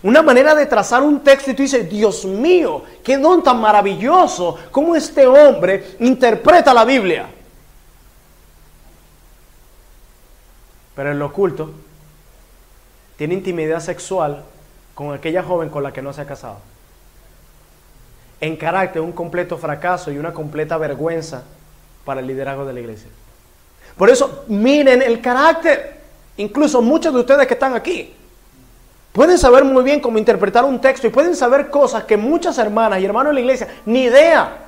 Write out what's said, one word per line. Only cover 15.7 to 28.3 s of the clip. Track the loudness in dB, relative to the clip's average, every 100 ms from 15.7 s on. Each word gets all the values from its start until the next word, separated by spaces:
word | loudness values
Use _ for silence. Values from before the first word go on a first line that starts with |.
| -8
la | -10
que | -10
no | -14
se | -14
ha | -16
casado. | -16 -18 -20 _ _ _ _ _ _ _ _ _ _ _ _ _ _ _ -20 _ _
En | -10 -8
carácter, | -6 -4 -4 -6
un | -8
completo | -10 -8 -8 -8 -8
fracaso | -8 -6 -6 -6 -6
y | -10
una | -10
completa | -10 -12 -10 -6 -6
vergüenza | -6 -6 -6 -6 -10 -16 -18 _ _ _ _ _ -12
para | -10
el | -10
liderazgo | -10 -10 -10 -12
de |
la | -12
iglesia. | -16 -18 -20 -20 _ _ _ _ _ _ -20 0
Por | 2
eso, | 4 0 -6 -8
miren | -2 2 4 4 4
el | 2 -2
carácter. | -2 2 2 2 -2 -2 -4 -20 -20 _ _ -12
Incluso | -8 -2 0 2
muchos | 2 0 0
de | -2
ustedes | 2 2 2
que |
están | 0 -2 -4
aquí | -6 -10 -10 _ _